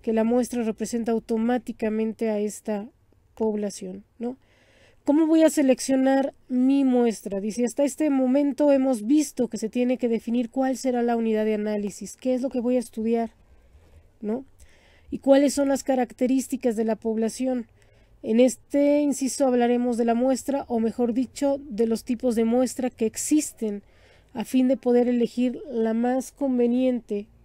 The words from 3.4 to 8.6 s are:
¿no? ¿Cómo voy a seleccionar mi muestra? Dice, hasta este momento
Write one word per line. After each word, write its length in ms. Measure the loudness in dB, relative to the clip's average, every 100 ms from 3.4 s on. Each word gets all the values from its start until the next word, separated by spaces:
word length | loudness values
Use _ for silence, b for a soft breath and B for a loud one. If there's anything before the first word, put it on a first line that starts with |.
| -4 -2 -6 -8 -12 -14 -18 -10
¿no? 180 | -10 -10 b b b b b b
¿Cómo 220 | 0 2 4
voy 160 | 6
a 60 | 6
seleccionar 840 | 4 2 2 0 2 2 2 0 -6 -6
mi 380 | 0 2 4
muestra? 560 | 4 2 2 -2 -6 -6
Dice, 240 | -4 -2
hasta 200 | -2 0
este 260 | -2 0 0
momento 600 | 2 2 2 2 2